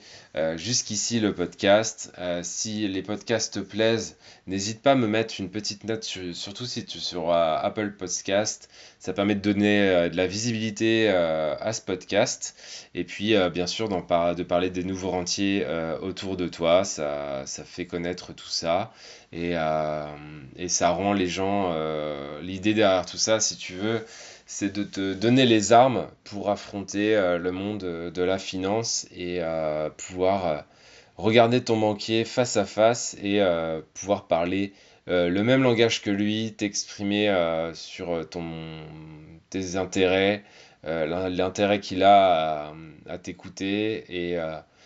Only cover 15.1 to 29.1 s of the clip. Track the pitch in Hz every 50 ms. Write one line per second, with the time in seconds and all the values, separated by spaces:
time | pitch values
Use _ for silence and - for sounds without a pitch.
15.1 | 87 90 87 - - 101 98 98 98 98 67 67 82 82 80 82 78 - - 95
16.1 | 92 - 101 95 95 90 87 85 - - 82 82 87 92 101 - - 82 76 71
17.1 | 73 71 71 71 67 67 69 67 - 78 71 - - 90 87 87 90 85 85 87
18.1 | 90 - - - 78 - - - - - 85 82 85 95 113 120 - - - -
19.1 | - - - _ - 85 85 87 87 80 78 78 78 78 76 76 76 76 76 76
20.1 | 73 73 73 76 76 73 69 65 - - 90 90 - - 92 87 85 87 98 101
21.1 | 101 98 92 87 85 95 95 98 101 101 95 90 82 78 78 78 78 76 76 76
22.1 | 73 71 71 71 73 76 85 92 95 92 95 107 107 110 104 95 92 90 87 -
23.1 | - 87 - 110 110 107 - - 90 - - - 90 92 101 113 113 110 - -
24.1 | - - - - - - _ - - - 101 98 98 104 101 - - 98 98 98
25.1 | 95 92 104 117 123 131 131 117 113 107 101 98 117 117 131 135 117 92 73 -
26.1 | - - - - 104 98 92 101 101 - - - - 101 95 - 95 101 104 107
27.1 | 110 104 92 87 87 85 87 92 90 92 98 104 107 101 92 87 85 82 85 87
28.1 | 80 90 90 92 95 95 - - 95 92 92 95 107 113 113 - - - - -